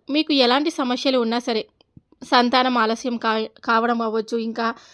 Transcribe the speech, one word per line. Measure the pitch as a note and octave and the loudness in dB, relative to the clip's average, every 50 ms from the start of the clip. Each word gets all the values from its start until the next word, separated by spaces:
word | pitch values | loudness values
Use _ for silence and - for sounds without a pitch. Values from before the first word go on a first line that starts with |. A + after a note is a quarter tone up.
| _ - | _ -4
మీకు | C4+ D4+ D#4 - D4+ | -2 -2 0 2 2
ఎలాంటి | C#4 B3+ A#3+ B3 C#4 D4+ E4+ | 2 4 4 4 2 2 0
సమస్యలు | D#4 - C#4 B3 B3 C4 - C#4 C4 B3+ | -2 -2 -2 -2 -2 -2 0 0 0 2
ఉన్నా | A#3 A3+ A#3 A#3+ | 0 0 -2 -4
సరే, | A#3 - A#3 A3 - _ _ _ _ _ _ - _ _ _ - - | -2 -2 -4 -4 -4 _ _ _ _ _ _ -20 _ _ _ -16 -6
సంతానం | - C#4+ B3 A#3+ A#3+ B3 B3+ B3+ B3+ B3 A#3+ | 2 2 4 4 4 4 2 2 2 2 2
ఆలస్యం | A3 A3 A3+ A3+ - B3+ A#3+ A3+ | 0 0 0 -2 -4 -6 -6 -4
కా-, | - A3+ A3 A3 A3 - _ - - | -2 -2 -2 -2 -4 -6 _ -12 -2
కావడం | - A#3 A3+ A#3 A#3 A#3+ A#3 | 0 0 2 2 0 0 0
అవ్వచ్చు, | A3+ A3 G#3+ A3+ G#3+ A3 A#3+ A#3 | -2 -2 -2 -4 -4 -2 -4 -4
ఇంకా | A3+ A3+ A3 - A#3 A3+ A#3 - - - | -4 -4 -6 -4 -4 -4 -4 -6 -14 -20